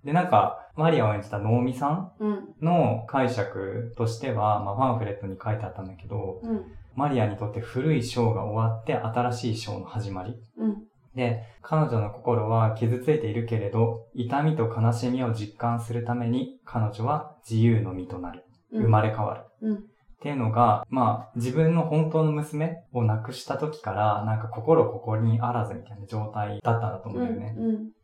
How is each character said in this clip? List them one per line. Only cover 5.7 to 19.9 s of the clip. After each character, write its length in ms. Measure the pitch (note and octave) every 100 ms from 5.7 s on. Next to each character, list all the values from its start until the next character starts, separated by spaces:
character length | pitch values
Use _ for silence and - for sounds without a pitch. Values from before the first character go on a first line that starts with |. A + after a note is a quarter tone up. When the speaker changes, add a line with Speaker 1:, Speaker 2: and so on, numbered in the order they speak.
| -
Speaker 1:
た 80 |
ん 20 | F#2+
だ 80 |
け 140 | F#2 -
ど、 340 | G#2 G2 F2+
Speaker 2:
う 80 | A3+
ん。 120 | A3 - - - -
Speaker 1:
マ 140 | C#3+
リ 120 | C3
ア 60 | G#2+
に 100 | G2
と 100 | G#2+
っ 60 |
て 60 | -
古 360 | - B2+ D3+ C#3+
い 80 |
章 300 | A2+ B2+ A2+
が 100 | G2+
終 140 | G#2+ G#2+
わ 220 | A2+ -
っ 20 |
て 120 | - C3+
新 360 | A2+ B2 B2
し 200 | A2 B2+
い 60 | A2
章 220 | - G2+
の 60 | F#2+
始 240 | A2 G2
ま 140 | F#2+
り。 120 | F#2+ B2+ - -
Speaker 2:
う 100 | A3
ん。 160 | G3+ - _ _
Speaker 1:
で、 300 | B2+ A#2+ A2+ - -
彼 220 | - D#3
女 160 | B2 A#2
の 100 | G#2
心 400 | - - A2+ G#2+
は 240 | A2+ A2
傷 240 | - A#2 B2
つ 140 | -
い 80 | D3+
て 80 | A2
い 60 | A2
る 100 | A2
け 140 | A2
れ 100 | G2
ど、 380 | A2 A#2 - - A#2+
痛 260 | A2+ C3+
み 140 | D3+ D#3
と 180 | A2+ A2
悲 160 | A2+
し 140 | A2+ B2
み 140 | B2+
を 100 | B2
実 220 | G#2+ G#2+ -
感 260 | A#2 A#2
す 120 | A2+
る 100 | A#2+
た 120 | A#2 A#2+
め 140 | A#2
に 300 | B2+ - - -
彼 260 | A#2+ A2
女 140 | G#2 A#2+
は 300 | D3+ - - -
自 160 | A2+
由 180 | A#2 A2
の 120 | F#2+
身 140 | F#2 F2+
と 100 | F#2
な 140 | F2
る。 120 | - - _ _
Speaker 2:
う 80 | A2+
ん。 40 |
Speaker 1:
生 60 | A2
ま 120 | G#2+
れ 60 | A2
変 100 | A2
わ 160 | G#2 - - _
る。 80 | A3
Speaker 2:
う 40 |
ん。 20 | G3+
Speaker 1:
っ 40 | -